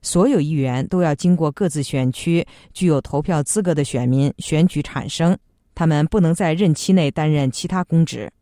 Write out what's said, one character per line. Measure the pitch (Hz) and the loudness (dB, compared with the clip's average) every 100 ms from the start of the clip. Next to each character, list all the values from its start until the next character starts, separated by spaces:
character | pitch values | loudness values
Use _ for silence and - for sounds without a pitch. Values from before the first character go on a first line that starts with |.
所 | - 175 220 | -2 2 2
有 | 254 | 2
议 | 147 | 0
员 | 156 131 127 139 | 0 0 -2 -2
都 | 185 | 0
要 | 170 143 | 0 2
经 | 175 180 | 2 2
过 | 160 | 2
各 | 143 190 | 0 -2
自 | 151 | -2
选 | 135 139 127 | -4 -2 -2
区 | 127 - 170 - - - | -2 -2 -2 -2 -12 -20
具 | - 180 | -2 2
有 | 147 | 2
投 | - 143 | 0 -6
票 | 151 165 | -2 -2
资 | 143 - | 0 -2
格 | 180 | 0
的 | 156 | 0
选 | 139 127 123 | 0 -2 0
民 | 131 139 - | 2 0 -2
选 | - 156 175 | -4 2 2
举 | - | 2
产 | 143 - 135 | -6 -8 -8
生， | - 170 185 _ _ _ | -2 0 0 _ _ _
他 | - 165 | -2 0
们 | 151 156 | 2 0
不 | 220 | 2
能 | 165 170 | 2 2
在 | 180 | 0
任 | 160 196 | 2 0
期 | 156 - | 0 2
内 | 190 147 | 2 2
担 | - 156 | 0 0
任 | 151 135 | 0 0
其 | - - | -4 -6
他 | 185 | -4
公 | 180 165 165 | 0 0 0
职。 | 120 92 _ | -2 -12 _